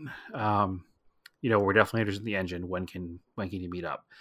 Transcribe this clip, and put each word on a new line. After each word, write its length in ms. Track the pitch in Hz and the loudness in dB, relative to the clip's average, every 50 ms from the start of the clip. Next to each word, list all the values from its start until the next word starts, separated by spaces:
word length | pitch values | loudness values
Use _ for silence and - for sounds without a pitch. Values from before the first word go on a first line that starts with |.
| 151 131 - - - - - | -16 -14 -14 -14 -16 -12 -8
um, 500 | 107 107 107 104 101 101 95 92 90 - _ _ _ _ _ _ _ _ - _ - | -2 0 2 4 4 4 2 0 -4 -8 _ _ _ _ _ _ _ _ -20 _ -4
you 100 | - 120 | 0 4
know, 100 | 113 104 | 4 4
we're 140 | 101 98 98 | 6 6 6
definitely 260 | 110 104 - - 113 | 6 6 6 4 0
interested 220 | 110 101 98 101 107 | 0 0 -2 -4 -4
in 40 | |
the 100 | 113 104 | -4 -2
engine. 320 | 95 92 87 90 87 90 87 | -2 -2 -2 -4 -6 -6 -4
When 180 | 90 90 92 | -4 -4 -6
can, 340 | - - 92 90 85 85 85 _ _ - | -6 -8 -10 -10 -10 -10 -14 _ _ -10
when 140 | - 101 92 | -8 -8 -6
can 100 | 95 92 | -6 -8
you 100 | 90 87 | -8 -6
meet 140 | 87 90 85 | -8 -8 -6
up?" 220 | 80 69 - _ _ - - | -8 -8 -8 _ _ -20 -20